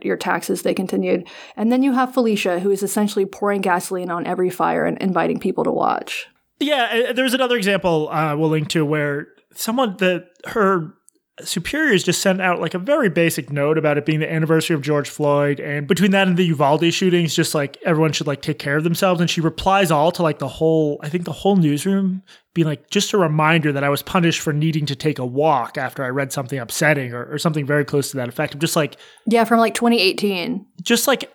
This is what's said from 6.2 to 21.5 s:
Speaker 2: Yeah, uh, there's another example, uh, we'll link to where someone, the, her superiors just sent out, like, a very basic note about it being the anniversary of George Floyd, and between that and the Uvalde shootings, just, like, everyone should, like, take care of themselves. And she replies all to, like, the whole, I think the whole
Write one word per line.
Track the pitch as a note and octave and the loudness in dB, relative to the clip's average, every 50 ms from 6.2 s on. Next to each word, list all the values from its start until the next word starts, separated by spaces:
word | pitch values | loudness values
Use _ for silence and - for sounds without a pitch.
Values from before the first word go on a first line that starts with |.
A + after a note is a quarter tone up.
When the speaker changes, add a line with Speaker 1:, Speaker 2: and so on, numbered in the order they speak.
| - - _ _ _ _ _ - | -12 -14 _ _ _ _ _ -6
Speaker 2:
Yeah, | C#4+ C#4 D4+ C4+ A#3 G#3+ G#3+ A3+ B3 - | -2 0 0 0 0 0 0 0 0 0
uh, | B3 | 0
there's | A#3 C4 C4 A3+ | 0 0 0 2
another | B3+ C4 B3 A#3+ A#3+ | 2 2 0 0 0
example, | F#3+ G3 G3+ F#3+ - F#3 E3 D#3 D3+ - | 0 0 0 0 2 0 0 0 0 -2
uh, | - D#3 D#3 D#3 D3 D3 | -2 -2 -2 0 0 0
we'll | D#3+ D#3 | 0 2
link | D#3 D#3 D3+ C#3+ | 2 0 -2 -2
to | - E3+ D#3 | 0 0 0
where | C#3+ D#3 D3+ D3 D3 C#3+ D3 D3+ - _ _ _ _ _ | 0 0 0 -2 -2 -4 -6 -8 -10 _ _ _ _ _
someone, | - - - A3 B3+ C4 A#3 F#3 - | -10 -6 -4 0 0 0 0 0 0
the, | F3+ F#3 F3+ E3 F3+ - _ _ - | 0 0 0 0 -4 -10 _ _ -14
her | - - A#3+ G3+ F#3+ G3 F3+ D#3+ D3+ - _ _ _ _ _ _ _ _ - | -6 -2 2 2 4 2 2 0 -4 -10 _ _ _ _ _ _ _ _ -14
superiors | E3+ - - F#3 E3+ - - D4 D#4+ D4 G#3+ F#3 - | -10 -8 -6 -6 -6 -4 -2 0 2 2 2 2 2
just | - E3+ - | 0 -2 0
sent | - G3 F#3 F#3+ | 0 0 0 0
out, | F#3 F#3 F3 F3 | 0 -2 0 -2
like, | F#3 - - | -2 -4 -4
a | F3+ | -4
very | F3+ A3 C#4+ D#4 C4+ G3 | -2 0 0 2 2 2
basic | C#3+ E3+ E3+ E3 - - C#3 B2 | 2 2 2 2 0 -2 -6 -6
note | C#3+ C#3+ C#3+ D3 D#3+ D#3 | -4 -2 0 2 2 2
about | D3 D3+ D3 D3 | 2 2 0 0
it | D3 | 0
being | - D#3 D3+ | 0 0 0
the | D#3 C#3+ | -2 -2
anniversary | D#3+ D#3+ D#3+ C#3+ D#3+ D#3+ D#3 - E3+ | -2 0 2 2 2 2 2 2 0
of | D3 | -2
George | C3 C#3+ D3+ D3 D3 - | 0 0 0 0 -2 -4
Floyd, | - - D3+ D3 C#3+ C#3+ C#3+ C#3+ C#3+ C#3 | -4 -2 0 2 2 2 2 0 0 -2
and | - D3+ C#3+ D3 D3 | -4 -6 -6 -4 -2
between | C#3 G3 E3 F#3+ G#3 | 0 2 4 4 4
that | F#3+ G3 G3 F#3 | 4 4 4 4
and | F3+ E3+ | 4 2
the | F#3 | 2
Uvalde | E3+ E3 C3 D3+ C3+ D3 D#3 E3+ E3 E3 | 2 2 2 4 4 4 4 4 2 2
shootings, | - F#3+ F#3 F3 F3 E3+ D#3 - | 2 2 2 4 2 2 2 0
just, | - D#3+ - - | 0 0 0 0
like, | D#3 C#3 C#3 - - - | -2 -2 -4 -6 -6 -2
everyone | - E3+ D#3 D#3+ D#3 C#3+ | 0 2 2 2 2 0
should, | - - D#3 | 0 -2 -4
like, | C#3+ C#3 | -4 -4
take | - - D3 - | -4 -6 -6 -4
care | - D3 C#3 D#3 | -4 -2 0 0
of | D#3 | 0
themselves. | E3+ E3+ - - F#3 F3+ E3 | 0 0 0 2 2 2 2
And | F3 E3 | 0 0
she | - - | 0 0
replies | D#3 D#3+ - - - F#3+ F#3+ G3 G3+ D#3+ | -2 -2 -2 -2 0 2 2 4 4 4
all | D#3+ D3 D3 E3+ F3 | 2 2 2 2 2
to, | - F3 | 2 0
like, | D#3+ D3 - | 0 0 -2
the | D3 C3 | -6 -8
whole, | A2+ - D#3+ D#3+ D#3+ D#3+ D#3 D3 D3 - - | -4 0 0 2 4 2 2 0 -2 -4 -6
I | D3+ | -6
think | D3 F3+ F3 | -6 -4 -4
the | E3+ D3+ | -6 -6
whole | - - F#3+ | -2 0 2